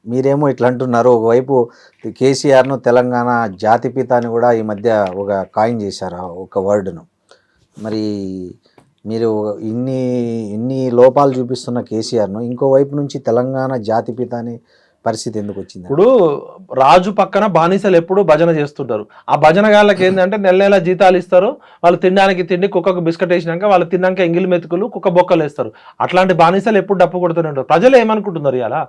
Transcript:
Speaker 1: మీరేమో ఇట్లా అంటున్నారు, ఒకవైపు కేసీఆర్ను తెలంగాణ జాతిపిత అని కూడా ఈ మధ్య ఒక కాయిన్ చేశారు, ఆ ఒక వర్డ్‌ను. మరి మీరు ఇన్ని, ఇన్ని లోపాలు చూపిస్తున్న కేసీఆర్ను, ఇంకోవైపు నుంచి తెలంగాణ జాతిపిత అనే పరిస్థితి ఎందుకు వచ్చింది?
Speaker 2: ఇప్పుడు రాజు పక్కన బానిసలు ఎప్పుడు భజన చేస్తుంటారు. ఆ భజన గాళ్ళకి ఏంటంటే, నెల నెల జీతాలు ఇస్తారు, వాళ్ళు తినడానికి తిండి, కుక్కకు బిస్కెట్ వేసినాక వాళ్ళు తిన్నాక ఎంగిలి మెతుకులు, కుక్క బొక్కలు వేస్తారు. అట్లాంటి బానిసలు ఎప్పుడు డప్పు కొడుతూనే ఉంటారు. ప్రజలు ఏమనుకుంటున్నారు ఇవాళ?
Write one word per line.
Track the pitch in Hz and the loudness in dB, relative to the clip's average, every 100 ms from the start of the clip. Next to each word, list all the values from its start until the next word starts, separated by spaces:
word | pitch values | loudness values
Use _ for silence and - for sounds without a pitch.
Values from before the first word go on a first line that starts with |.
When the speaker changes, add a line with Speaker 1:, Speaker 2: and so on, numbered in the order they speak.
| 107 | -4
Speaker 1:
మీరేమో | 127 135 139 147 | -2 0 0 0
ఇట్లా | 123 120 | 2 0
అంటున్నారు, | 123 127 117 127 | 0 -2 2 4
ఒకవైపు | 117 113 120 131 131 120 _ _ _ 113 | 4 4 0 2 0 0 _ _ _ -16
కేసీఆర్ను | - 131 139 147 131 131 131 | -2 -2 0 4 4 4 -2
తెలంగాణ | 120 120 123 123 120 120 113 90 | 2 2 2 -2 -2 -2 -4 -4
జాతిపిత | 107 117 131 127 123 | 0 0 0 -6 -2
అని | 123 117 | -2 0
కూడా | 117 123 | 0 2
ఈ | 117 | 0
మధ్య | 107 101 113 107 95 92 | -2 -4 0 0 0 -4
ఒక | 101 98 92 110 | -4 -4 -4 -2
కాయిన్ | 113 117 | -2 -2
చేశారు, | 101 - 92 87 | -8 -8 -10 -10
ఆ | |
ఒక | 92 87 92 101 | -12 -14 -8 -4
వర్డ్‌ను. | 95 104 95 82 - _ _ _ _ _ _ - | -2 -2 -2 -12 -20 _ _ _ _ _ _ -14
మరి | 107 110 107 101 98 95 92 - _ _ _ _ 104 | -8 -6 -6 -6 -10 -12 -14 -20 _ _ _ _ -10
మీరు | 113 117 107 104 101 | -4 -2 -2 -4 -6
ఇన్ని, | 110 117 131 131 127 123 120 117 107 | -8 -6 -6 -4 -4 -4 -4 -6 -8
ఇన్ని | 104 123 135 127 | -8 -6 -4 0
లోపాలు | 120 127 135 139 | 4 4 4 2
చూపిస్తున్న | 127 123 127 - 120 | 0 -6 -8 -6 -8
కేసీఆర్ను, | 120 110 113 117 98 104 | -6 -6 -4 -4 -2 -4
ఇంకోవైపు | 120 123 139 135 139 | -8 -4 2 2 2
నుంచి | 143 139 139 | -4 -8 -6
తెలంగాణ | 120 117 127 135 131 131 | -2 -2 -2 -4 -4 -6
జాతిపిత | 104 113 117 117 120 | -2 -2 -4 -8 -8
అనే | 120 117 117 _ _ _ _ 117 | -8 -10 -14 _ _ _ _ -8
పరిస్థితి | 113 123 110 | -6 -8 -8
ఎందుకు | 104 98 | -8 -10
వచ్చింది? | 90 95 90 | -14 -18 -6
Speaker 2:
ఇప్పుడు | 143 226 254 165 143 - - 190 | 0 2 4 2 -2 -10 -20 -10
రాజు | 131 135 175 185 | 2 4 4 4
పక్కన | 202 190 226 214 | -2 -2 0 0
బానిసలు | 165 165 190 202 175 | 0 0 0 2 2
ఎప్పుడు | 170 190 | 2 -2
భజన | 180 151 170 | 2 4 2
చేస్తుంటారు. | 160 147 - 123 110 104 - - | 0 -4 -8 -6 -6 -8 -6 -2
ఆ | 143 | 4
భజన | 151 180 214 | 4 4 4
గాళ్ళకి | 208 208 185 185 | 4 4 2 0
ఏంటంటే, | 190 185 214 | 2 0 0
నెల | 196 185 | 2 4
నెల | 196 202 | 4 2
జీతాలు | 170 180 190 180 | 2 4 4 4
ఇస్తారు, | 170 180 208 294 - _ | 2 2 2 -4 -18 _
వాళ్ళు | 170 175 | 0 2
తినడానికి | 185 196 196 185 | 2 2 2 0
తిండి, | 170 175 190 | -2 -2 0
కుక్కకు | 185 175 180 | 0 -2 -2
బిస్కెట్ | 165 165 175 | -4 -2 -2
వేసినాక | 175 170 170 | -2 -2 -4
వాళ్ళు | 208 185 170 | 2 2 2
తిన్నాక | 180 185 185 | 0 0 0
ఎంగిలి | 175 170 185 | 0 0 0
మెతుకులు, | 175 165 175 226 | 0 -2 -6 -4
కుక్క | 196 196 | -4 0
బొక్కలు | 175 180 170 | 2 2 0
వేస్తారు. | 147 147 110 - - _ | 0 -4 -8 -10 -20 _
అట్లాంటి | 131 180 190 | 0 2 2
బానిసలు | 165 165 190 214 208 | 4 4 2 0 0
ఎప్పుడు | 190 190 | 0 0
డప్పు | 175 180 | 0 2
కొడుతూనే | 175 165 160 | -2 -2 -4
ఉంటారు. | 139 127 | -6 0
ప్రజలు | 165 247 262 | 4 6 4
ఏమనుకుంటున్నారు | 226 220 202 165 143 127 | 4 -2 -4 -4 -2 -2
ఇవాళ? | 113 143 | -4 -4